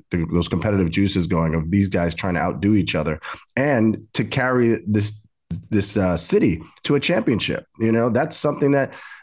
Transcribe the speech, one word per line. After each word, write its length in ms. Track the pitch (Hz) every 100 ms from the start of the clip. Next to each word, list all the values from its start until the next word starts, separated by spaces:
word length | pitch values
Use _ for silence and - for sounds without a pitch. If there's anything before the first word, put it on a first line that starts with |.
| -
th-, 160 | 87 82
those 180 | 87 80
competitive 420 | 87 107 98 85
juices 360 | 92 98 95 82
going 280 | 85 82
of 160 | 82 80
these 180 | 98 98
guys 260 | 95 85
trying 200 | 80 95
to 60 | 85
outdo 340 | 82 67 98
each 200 | 104 80
other 240 | 80 76 76 - - - -
and 500 | 143 123 110 - -
to 120 | -
carry 560 | 107 135 127 127 117 113 104
this, 380 | 104 104 - _ _ _ 85 -
this, 260 | 107 - 104
uh, 200 | 92 85
city 460 | - 208 127 82 - -
to 120 | -
a 60 | 139
championship. 680 | - 185 220 104 - 67 - -
You 140 | 113
know, 180 | 113 120
that's 260 | 113 156 -
something 360 | 147 139 139
that 220 | 139 131 - - -